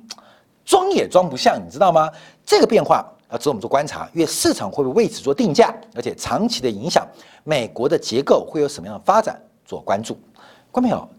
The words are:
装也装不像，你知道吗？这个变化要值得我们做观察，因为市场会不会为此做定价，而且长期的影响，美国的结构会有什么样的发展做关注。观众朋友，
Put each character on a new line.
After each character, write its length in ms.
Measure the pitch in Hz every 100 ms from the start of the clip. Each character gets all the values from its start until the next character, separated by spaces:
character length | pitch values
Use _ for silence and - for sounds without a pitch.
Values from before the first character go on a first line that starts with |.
| - - - _ _ _
装 260 | - 381 381
也 160 | 302 95
装 220 | 180 180
不 80 | 127
像， 260 | 233 139
你 60 | 87
知 80 | 120
道 140 | 190
吗？ 180 | 160 156 - - _
这 140 | - 415
个 80 | 269
变 160 | 202
化 240 | 143 127 - - _
要 80 | 120
值 60 |
得 60 | 147
我 40 |
们 60 | 110
做 100 | 110
观 160 | 135 151
察， 220 | - -
因 80 | 165
为 60 | 156
市 260 | - 339
场 160 | - 101
会 140 | -
不 80 | 131
会 60 | 180
为 120 | 208
此 140 | -
做 100 | 135
定 220 | 139 214
价， 180 | 147 220 - -
而 80 | -
且 100 | 113 -
长 320 | - 127 240
期 120 | -
的 80 | 127
影 220 | 101 151
响， 160 | - - - - -
美 240 | 147 147 110
国 200 | - 139
的 80 | 160
结 240 | - 117
构 240 | 143 165
会 160 | - 160
有 60 | 143
什 160 | -
么 40 | 90
样 100 | 202
的 40 |
发 180 | - 208
展 180 | - - - _
做 160 | - 87
关 220 | - 104
注。 160 | 113 113 _ _ - - _
观 100 | 254
众 80 | 247
朋 0 |
友， 180 | 104 -